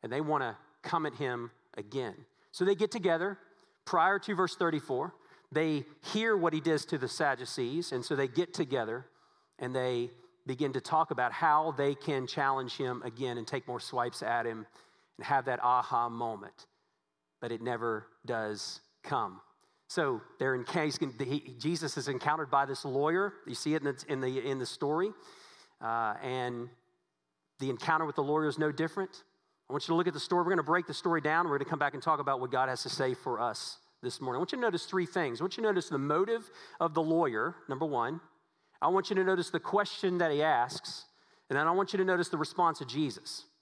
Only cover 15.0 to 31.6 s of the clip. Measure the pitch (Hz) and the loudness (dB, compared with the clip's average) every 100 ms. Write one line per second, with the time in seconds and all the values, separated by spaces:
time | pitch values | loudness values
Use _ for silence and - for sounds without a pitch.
15 | _ _ - 135 131 123 123 127 120 123 | _ _ 0 0 2 0 4 2 2 0
16 | 120 117 117 107 101 - - _ _ _ | 0 -2 -4 -6 -10 -18 -20 _ _ _
17 | _ _ _ _ 120 113 117 117 117 110 | _ _ _ _ -6 -6 -4 -2 -2 -2
18 | 107 _ - 117 107 104 - - _ _ | -6 _ -6 -4 -4 -6 -8 -10 _ _
19 | - 135 104 92 - _ _ _ _ - | -4 -2 -2 -8 -20 _ _ _ _ 0
20 | 151 117 - - 131 127 120 175 151 - | 0 0 -6 -4 0 0 -2 0 0 0
21 | 139 120 127 143 127 123 139 170 156 - | -4 -4 -2 -2 -4 -6 -2 0 -2 -4
22 | 131 131 156 156 147 143 139 135 143 131 | -4 -2 0 0 2 2 2 -2 -2 2
23 | 147 175 202 190 - 123 147 156 143 131 | 2 2 0 -4 -10 -6 0 0 0 -4
24 | - 135 131 131 127 135 123 - 143 156 | -4 -2 0 -2 -2 -2 -4 -2 0 2
25 | 196 214 - - - - - _ 113 117 | 0 -4 -20 -20 -20 -20 -20 _ -4 0
26 | 110 104 127 127 123 120 120 - _ _ | 0 -2 -4 -2 -2 -4 -10 -14 _ _
27 | _ _ _ _ _ _ 135 120 - 160 | _ _ _ _ _ _ -4 -4 0 2
28 | 160 143 143 151 156 147 156 143 175 - | 2 -2 2 2 2 2 0 0 -2 -2
29 | 190 - - _ _ _ _ 135 - 165 | -6 -8 -20 _ _ _ _ -6 0 2
30 | 180 147 - 175 175 185 147 175 175 151 | 2 0 0 2 4 2 4 2 2 -4
31 | 185 165 151 160 170 143 | 0 2 4 2 2 0